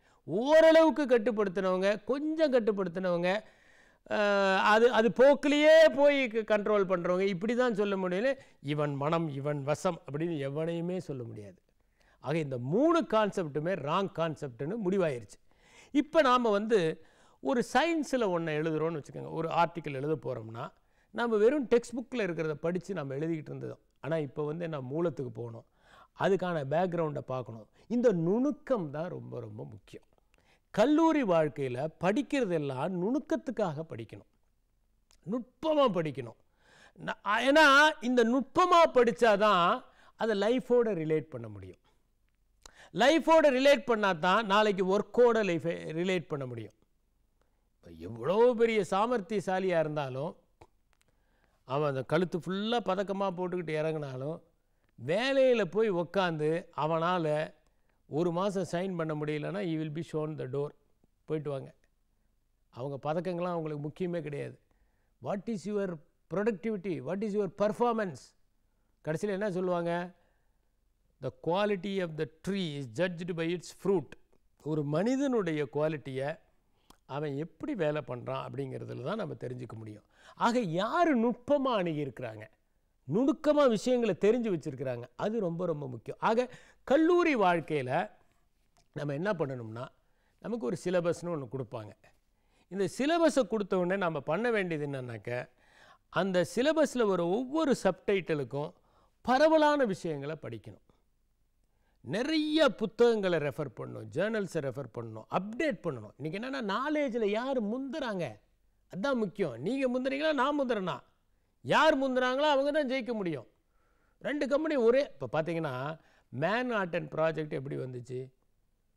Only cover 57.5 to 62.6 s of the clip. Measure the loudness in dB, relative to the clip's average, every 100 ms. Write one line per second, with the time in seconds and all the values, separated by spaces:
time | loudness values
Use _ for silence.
57.5 | -10 _ _ _ _ _ -2 0 0 -2
58.5 | -2 -4 -4 -4 -4 -4 -4 -4 -4 -4
59.5 | -6 -4 -4 -4 -6 -6 -6 -6 -6 -6
60.5 | -6 -6 -8 _ _ _ _ -8 -6 -4
61.5 | -8 -10 -18 _ _ _ _ _ _ _
62.5 | _